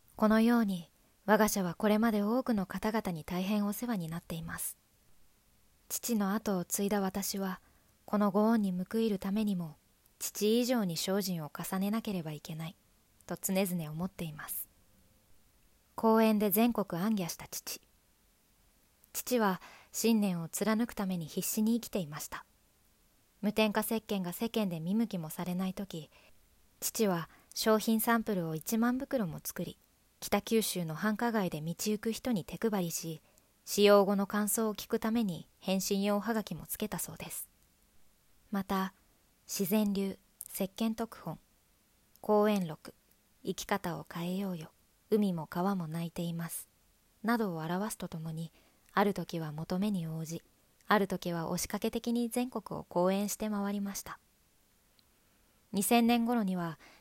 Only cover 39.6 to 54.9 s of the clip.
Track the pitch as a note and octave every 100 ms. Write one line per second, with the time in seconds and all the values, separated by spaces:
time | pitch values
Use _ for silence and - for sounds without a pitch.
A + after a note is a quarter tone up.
39.6 | F3+ G#3+ G#3 G3 G3 - _ - - -
40.6 | F#3+ - A3+ A3 A3+ - E3 D#3 _ _
41.6 | _ _ _ _ _ _ - G#3 G#3 G3+
42.6 | E3 D#3 - - _ _ _ _ - -
43.6 | - G3+ F3 D#3 - E3+ F3 F#3+ G3 E3+
44.6 | D#3+ _ _ _ - G#3+ G3+ E3+ D3+ F3
45.6 | F#3+ F#3+ D#3+ E3 E3+ - E3+ E3 E3 -
46.6 | - _ _ _ _ _ G#3 A#3 G3+ E3
47.6 | D#3+ F3+ A3 - F3 E3 D#3+ D#3+ E3 _
48.6 | _ _ _ G3 G3+ F#3 E3+ E3 D#3 D3+
49.6 | E3 F#3 G#3+ F#3+ D#3+ D#3+ D#3+ E3 - _
50.6 | _ _ - G3+ G3 F3+ F3 E3+ D#3+ F3+
51.6 | - G#3 A3 A#3 A#3+ A#3 A#3 B3 B3+ A3
52.6 | - D3+ - F3 F3+ G3 G#3 - G#3+ G3+
53.6 | G3+ G#3 G3 G3 - - _ _ _ _
54.6 | _ _ _